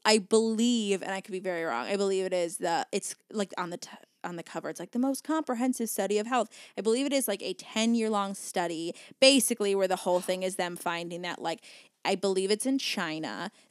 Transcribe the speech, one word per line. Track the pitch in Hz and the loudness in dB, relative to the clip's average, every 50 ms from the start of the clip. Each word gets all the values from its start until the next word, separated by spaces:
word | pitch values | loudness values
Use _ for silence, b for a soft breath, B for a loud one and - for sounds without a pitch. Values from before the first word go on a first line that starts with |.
| _ | _
I | 214 220 220 | 6 6 6
believe, | 180 - 226 220 220 226 220 214 233 240 247 233 214 202 196 180 | 6 4 4 4 4 4 2 2 4 4 4 2 2 2 0 0
and | - - | -2 -4
I | 190 190 | -6 -6
could | 185 - | -6 -6
be | 185 185 | -8 -4
very | 180 185 180 165 165 | -4 -4 -2 -2 -2
wrong, | 160 117 117 123 | -2 -2 -2 -2
I | 107 202 | -2 0
believe | 196 202 196 196 190 185 | 0 2 2 2 0 0
it | 190 | 0
is | 185 180 175 170 - - | 0 0 0 -2 -4 -4
the, | 180 170 170 151 - - | -2 0 0 0 -2 -2
it's, | - 202 - - - - _ _ | -4 -6 -6 -6 -12 -12 _ _
like, | - 214 202 185 - - | -4 -4 -4 -4 -4 -6
on | 180 170 | -6 -6
the | 175 170 | -6 -10
t-, | - - - - - _ _ _ - | -12 -16 -18 -20 -20 _ _ _ -10
on | 175 175 | -10 -8
the | 170 | -8
cover, | 160 - - 170 156 156 | -10 -8 -10 -8 -6 -6
it's, | 160 - | -8 -8
like, | 175 - | -12 -6
"The | - 240 | -2 0
most | 254 269 269 - - | 0 0 0 -2 -2
comprehensive | - 311 320 311 - 254 226 254 262 247 - 233 220 | -2 -2 -2 0 -2 -2 0 0 0 0 0 -4 -4
study | - - 196 196 208 208 | -2 -4 -2 0 0 0
of | 208 | 0
health." | 226 262 247 208 - B B B B B | 0 0 0 0 -2 B B B B B
I | - | -4
believe | 190 220 226 254 277 | 0 0 2 2 2
it | 285 | 2
is, | 285 269 247 - | 0 0 0 0
like, | 202 196 | -4 -4
a | - 185 190 | -4 -8 -8
ten-year-long | - - - - 220 220 233 233 233 220 220 220 202 196 196 202 | -8 -12 -6 -2 0 2 2 2 2 2 0 0 0 -2 -2 -6
study, | - - - - 190 175 170 170 160 165 170 B B B B B _ | -10 -12 -6 -4 -2 -2 -2 -2 -4 -6 -6 B B B B B _
basically, | 262 262 277 262 220 - 233 - 208 202 196 | 8 8 8 8 6 4 0 0 0 2 2
where | 196 190 185 | 2 2 2
the | 185 | 0
whole | 185 - 190 180 180 | 0 2 2 2 2
thing | 185 - 185 185 | 2 0 -2 -2
is | 185 190 190 | -2 -4 -2
them | - 180 175 175 | -2 -4 -4 -4
finding | 170 - 175 170 170 175 170 170 170 | -6 -4 -4 -4 -4 -4 -6 -8 -8
that, | 180 175 160 - | -6 -8 -8 -6
like, | - 165 165 - B B B B B B B _ _ | -4 -6 -6 -6 B B B B B B B _ _
I | 170 196 | 0 0
believe | 185 - 196 190 190 190 190 | 2 0 0 2 2 2 2
it's | 214 214 - | 0 0 2
in | 262 269 269 | 0 0 0
China. | - - - 208 180 160 156 160 156 120 104 95 170 - b b b b | -2 -2 -4 -4 -4 -4 -4 -6 -6 -6 -6 -8 -8 -10 b b b b